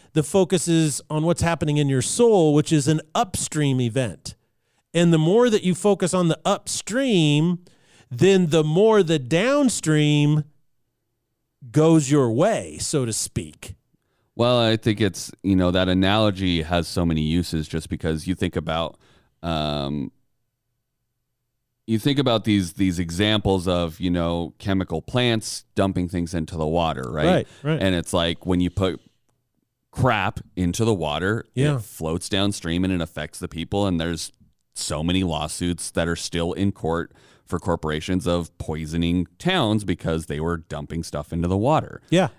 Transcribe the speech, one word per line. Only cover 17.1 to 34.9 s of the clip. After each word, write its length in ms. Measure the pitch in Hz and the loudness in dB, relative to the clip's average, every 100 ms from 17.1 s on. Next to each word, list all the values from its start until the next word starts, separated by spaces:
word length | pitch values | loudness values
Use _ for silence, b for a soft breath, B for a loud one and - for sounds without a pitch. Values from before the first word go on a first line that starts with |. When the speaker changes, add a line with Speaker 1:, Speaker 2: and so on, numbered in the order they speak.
| 78 | 0
Speaker 2:
uses 440 | 78 87 87 80 76 | 0 0 0 -4 -4
just 220 | 82 - | -6 -6
because 400 | - 82 80 92 | -4 -4 -4 -4
you 80 | 90 | -4
think 180 | 90 | -4
about, 420 | 87 80 80 78 - b b b _ | -4 -4 -4 -6 -10 b b b _
um, 720 | 85 78 76 73 69 73 58 - _ _ _ _ _ _ _ _ _ _ _ _ _ _ _ _ - | -6 -4 -2 -4 -4 -6 -8 -12 _ _ _ _ _ _ _ _ _ _ _ _ _ _ _ _ -4
you 120 | 110 | 0
think 200 | 147 139 | 2 2
about 260 | 131 110 | 2 2
these, 300 | 113 104 85 | 2 2 0
these 240 | - 95 87 | 0 0 0
examples 680 | 85 85 107 107 101 95 90 | -2 0 2 2 2 0 0
of, 320 | 87 85 80 | 0 -2 -4
you 120 | 90 | -2
know, 420 | 87 85 85 82 - | 0 0 -2 -6 -6
chemical 420 | 104 95 87 80 | -2 -2 -2 -6
plants 640 | - 123 123 110 - - - | -4 0 0 0 -4 -12 -6
dumping 340 | - 98 90 87 | -2 0 0 -2
things 260 | 90 82 | -4 -4
into 220 | 87 78 82 | -4 -6 -4
the 100 | 78 | -2
water, 440 | 85 80 65 64 | 0 0 -2 -6
right? 160 | 76 113 | -2 0
Speaker 1:
Right, 200 | 160 - B | 0 -2 B
right. 200 | 143 160 | -6 -2
Speaker 2:
And 120 | 95 | 0
it's 180 | 87 - | -2 -2
like 320 | 87 85 82 | -2 -2 -2
when 160 | 90 90 | -2 0
you 80 | 87 | 0
put 320 | - 95 73 _ _ _ _ _ _ _ _ _ | -2 -4 -4 _ _ _ _ _ _ _ _ _
crap 500 | - 127 107 98 - - | -2 0 2 -2 -4 -10
into 300 | 90 90 87 | -4 -2 0
the 80 | 113 | 0
water, 540 | 95 76 76 92 113 - | 0 -2 -2 -2 -2 -4
Speaker 1:
Yeah. 220 | 123 147 131 | -2 -2 -2
Speaker 2:
it 60 | |
floats 460 | - - 80 87 - | -8 -8 -4 -4 -2
downstream 560 | 95 101 - 82 87 | -2 -2 -2 -4 -2
and 80 | 92 | 0
it 80 | 90 | -2
affects 380 | 80 76 76 - | -4 -8 -12 -10
the 100 | 87 | -12
people. 380 | 82 82 101 101 | -10 -4 -2 0
And 120 | 82 | 0
there's 340 | 82 82 - - _ _ _ | -2 -6 -10 -16 _ _ _
so 280 | - - | -12 -6